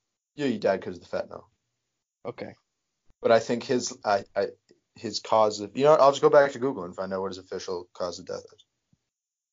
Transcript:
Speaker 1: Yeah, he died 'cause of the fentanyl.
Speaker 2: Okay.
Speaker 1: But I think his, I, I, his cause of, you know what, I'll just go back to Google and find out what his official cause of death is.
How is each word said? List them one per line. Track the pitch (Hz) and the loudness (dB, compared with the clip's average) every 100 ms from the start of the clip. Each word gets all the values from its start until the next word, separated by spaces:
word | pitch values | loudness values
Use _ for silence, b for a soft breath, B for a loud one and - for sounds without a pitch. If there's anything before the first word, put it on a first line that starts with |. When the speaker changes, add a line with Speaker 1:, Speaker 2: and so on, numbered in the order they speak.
| _ _ _ | _ _ _
Speaker 1:
Yeah, | - 139 | -4 -2
he | 107 | 0
died | 107 95 | 0 -2
'cause | 107 87 | -4 -12
of | 90 | -8
the | 95 | -8
fentanyl. | - 87 - _ _ _ _ _ _ _ | -8 -14 -18 _ _ _ _ _ _ _
Speaker 2:
Okay. | - - 104 - _ _ _ _ _ _ | -16 -12 -14 -16 _ _ _ _ _ _
Speaker 1:
But | 123 | 4
I | 113 | 4
think | 113 120 | 4 -4
his, | - 123 120 - | 0 -2 -2 -6
I, | 107 101 - | -2 0 -2
I, | 98 101 - _ _ _ | -4 -4 -6 _ _ _
his | - 110 104 | -14 -10 -8
cause | - 110 107 104 | 0 2 2 0
of, | 101 127 | -8 2
you | |
know | 143 | 4
what, | 160 | 6
I'll | 135 | 6
just | 139 | 4
go | 151 | 4
back | 120 139 | 6 4
to | 117 | 0
Google | 131 98 | -4 -4
and | 87 | -10
find | 90 95 | -10 -6
out | 95 | -6
what | 95 | -6
his | 95 | -10
official | 92 95 - 90 90 | -12 -12 -8 -10 -10
cause | - 90 85 | -8 -8 -8
of | 87 | -10
death | 98 - | -12 -12
is. | - _ _ _ _ _ _ _ _ _ | -20 _ _ _ _ _ _ _ _ _